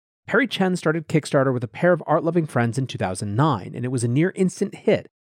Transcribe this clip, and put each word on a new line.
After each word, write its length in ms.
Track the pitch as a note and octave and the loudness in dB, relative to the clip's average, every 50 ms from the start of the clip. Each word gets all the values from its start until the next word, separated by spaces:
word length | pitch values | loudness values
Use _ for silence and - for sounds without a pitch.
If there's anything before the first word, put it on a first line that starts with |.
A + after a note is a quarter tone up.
| _ _ _ _ _ | _ _ _ _ _
Perry 200 | - - G#3 C#4 | -2 0 0 2
Chen 300 | G#3 - - G3 F#3 F#3 | 0 0 0 0 0 0
started 320 | F3 - E3 D#3 E3+ D#3 - | 0 0 0 -2 -2 -2 -2
Kickstarter 460 | - D#3+ C#3 - - D3 C3+ C3+ C3 | 0 -2 0 2 2 2 2 2 0
with 100 | B2 A#2 | 0 -4
a 60 | A#2 | -6
pair 240 | - - - F3 F3+ | -4 0 2 2 2
of 100 | D#3 D3+ | 2 2
art-loving 420 | - D3 D#3+ C#3+ E3 E3 F3 D#3+ D3 | 0 0 0 0 0 0 0 0 0
friends 300 | - B2+ A#2 A#2 A2 C3+ | 0 0 0 0 0 -2
in 80 | C3 | -4
two 120 | B2 - A2+ | -4 -4 -4
thousand 380 | A2+ F#2 F#2 - - G#2 G2+ A2 | -4 -4 -4 -4 -6 -4 0 2
nine, 340 | C#3+ D#3+ C#3 G2 F2+ - - | 2 2 2 0 -4 -8 -8
and 120 | - A#2+ | -8 -6
it 60 | B2+ | -4
was 120 | C3 B2+ A2+ | -2 -2 -2
a 60 | A#2+ | 0
near-instant 640 | A#2+ C#3 D#3+ F#3 - - F#3+ F3+ - - G#3 G3+ - | 2 2 0 0 0 0 0 0 0 -2 -4 -6 -6
hit, 320 | - - - G3 G2+ - - _ _ _ _ | -2 0 2 2 2 0 -4 _ _ _ _